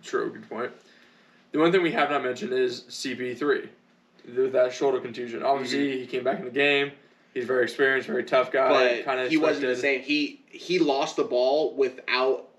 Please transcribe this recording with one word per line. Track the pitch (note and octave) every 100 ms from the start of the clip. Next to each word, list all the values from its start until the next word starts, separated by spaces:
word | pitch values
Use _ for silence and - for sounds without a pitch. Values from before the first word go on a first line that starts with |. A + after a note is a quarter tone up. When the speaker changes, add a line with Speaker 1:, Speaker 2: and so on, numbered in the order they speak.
Speaker 1:
True, | - B2 G#2+
good | - -
point. | A2+ B2 - _ _ _ _ _ _ _
The | C#3+
one | E3
thing | F#3
we | E3+
have | C#3+ D3
not | C#3+
mentioned | C3 B2 -
is | B2+ B2+ A#2 -
C | - C3+
P | A#2+ B2+
three, | A#2+ D3 C3+ - - _ _ _ _ -
with | B2 C3
that | C3 B2+
shoulder | - C#3 B2+
contusion. | B2+ A#2 B2 A2+
Obviously, | B2+ C#3 B2+ C#3 C#3+
Speaker 2:
Mm-hmm. | C3
Speaker 1:
he | B2
came | C3
back | B2+ C#3
in |
the | B2+
game. | A#2+ C#3+ C#3+ C#3+ C#3 _ _ _
He's | - A#2+
very | B2+
experienced, | A#2 - C3+ C3+ -
very | G#3+
tough | A#2 C3+ B2+
guy. | C3+ C3+
Speaker 2:
But | B2+ B2+ A#2+
Speaker 1:
Kinda | G#2 B2+ B2+
Speaker 2:
he | D#3
wasn't | D#3 C#3+
the | C3+
Speaker 1:
expected. | B2 C#3+ C3
Speaker 2:
same. | C3
He, | D3+ D3 - _
he | - - F3+
lost | D#3 C#3 D#3 -
the |
ball | C3+ B2 B2+ C#3+ D#3+
without, | C3+ C3+ - - B2 C3 B2+ -